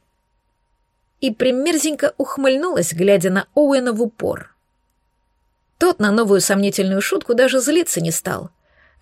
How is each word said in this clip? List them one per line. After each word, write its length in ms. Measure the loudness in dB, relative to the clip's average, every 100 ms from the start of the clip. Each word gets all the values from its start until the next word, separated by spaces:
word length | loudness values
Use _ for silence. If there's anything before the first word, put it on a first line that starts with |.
| _ _ _ _ _ _ _ _ _ _ _ _
И 100 | -4
примерзенько 840 | 0 0 0 0 0 -2 -2 -4 -4
ухмыльнулась, 720 | -6 -2 0 0 0 -2 -4
глядя 380 | 0 2 2 2
на 160 | -2 -2
Оуэна 380 | 2 2 2 0
в 100 | -2
упор. 520 | -4 -4 -6 -6 -10 _ _ _ _ _ _ _ _ _ _ _ _ -2
Тот 220 | 0 2
на 100 | 0
новую 300 | 2 4 2
сомнительную 600 | 2 0 0 0 -2 -2
шутку 340 | -2 -2 0
даже 260 | 2 2 2
злиться 420 | 0 0 0 -2
не 80 | -4
стал, 400 | -4 -6 -8 -10 _ _ _ _ _